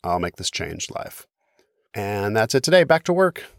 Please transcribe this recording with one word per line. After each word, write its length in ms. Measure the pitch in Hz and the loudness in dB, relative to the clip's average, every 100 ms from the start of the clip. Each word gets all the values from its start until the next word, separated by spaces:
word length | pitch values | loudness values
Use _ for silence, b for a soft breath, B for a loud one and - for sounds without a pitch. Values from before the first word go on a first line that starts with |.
I'll 180 | 87 87 | -2 -2
make 160 | 87 - | -4 -6
this 140 | - | -8
change 380 | - 80 - - | -8 -10 -10 -10
live. 360 | - - - - _ _ _ _ _ _ | -10 -12 -16 -20 _ _ _ _ _ _
And 400 | 107 101 101 101 | -8 -4 -2 0
that's 200 | 110 113 | 0 2
it 80 | 135 | 0
today. 220 | 139 180 | 4 4
Back 200 | 156 160 | 6 2
to 80 | - | 2
work. 320 | 175 185 - - | 2 0 0 -20